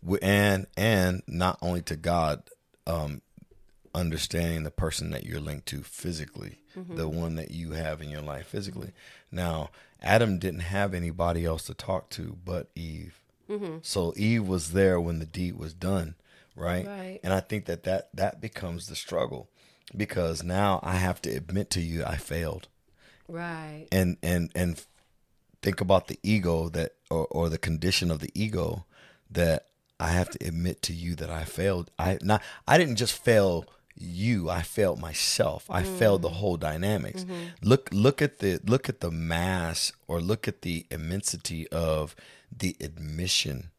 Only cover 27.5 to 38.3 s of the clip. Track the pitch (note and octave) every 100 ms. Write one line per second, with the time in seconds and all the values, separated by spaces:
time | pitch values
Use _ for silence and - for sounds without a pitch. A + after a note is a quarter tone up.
27.5 | D#2+ - D#2+ F2 F#2+ F2 D#2 D#2 - G#2+
28.5 | G2 D#2+ E2 - - - _ _ F2 E2+
29.5 | D#2 - _ _ _ D#2+ E2+ F2+ - -
30.5 | E2 F2 - - E2+ E2+ E2+ D#2 D#2+ D#2
31.5 | - F#2+ F#2 E2+ _ E2+ F#2+ F#2 G#2+ -
32.5 | - - D3+ E3 A2+ A#2 - - A2 G2
33.5 | E2+ - - _ - F2 F2 G#2+ A2+ E2
34.5 | F2 E2 - G2 D2+ E2 D#2 - - -
35.5 | D#2 - F2+ F#2+ F#2+ A2 G2 E2+ E2 G2+
36.5 | E2+ D#2 D#2 F#2+ G#2 A1+ - F#3 F3+ E3+
37.5 | - F#2+ C3 - G2 A#2 C#3+ D3